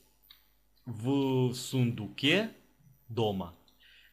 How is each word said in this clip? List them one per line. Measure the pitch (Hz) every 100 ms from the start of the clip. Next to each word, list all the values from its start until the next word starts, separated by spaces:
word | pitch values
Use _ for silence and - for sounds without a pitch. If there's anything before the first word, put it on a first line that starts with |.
| _ _ - - _ _ _ _ -
в | 104 120 139 135 131 127
сундуке | 123 - 131 120 104 101 - 139 180 226 - _ _ - - -
дома. | 117 110 95 87 - _ _ - - -